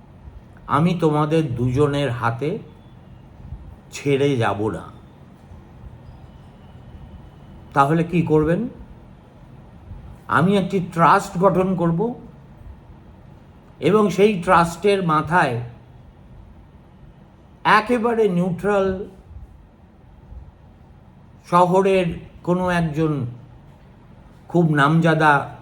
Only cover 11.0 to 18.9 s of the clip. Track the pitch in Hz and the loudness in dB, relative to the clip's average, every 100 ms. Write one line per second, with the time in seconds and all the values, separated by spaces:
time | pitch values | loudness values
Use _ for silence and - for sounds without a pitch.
11 | 143 196 - 175 190 180 190 175 170 165 | 4 4 0 0 2 2 0 0 0 -2
12 | 233 247 - - - - - - - - | -4 -6 -14 -20 -20 -20 -20 -20 -20 -20
13 | - - - - - - - - 156 214 | -20 -20 -20 -20 -20 -20 -20 -4 2 4
14 | 208 185 214 190 175 180 170 - 202 196 | 2 4 2 2 4 4 4 0 0 0
15 | 175 151 147 175 143 117 - - - - | 0 0 2 0 0 -2 -8 -16 -20 -20
16 | - - - - - - - - - - | -20 -20 -20 -20 -20 -20 -20 -20 -20 -20
17 | - - - - - - - 208 214 247 | -20 -20 -20 -20 -20 -6 2 2 2 -2
18 | 226 226 208 175 185 170 185 202 190 | 0 0 0 0 -2 -2 -2 0 0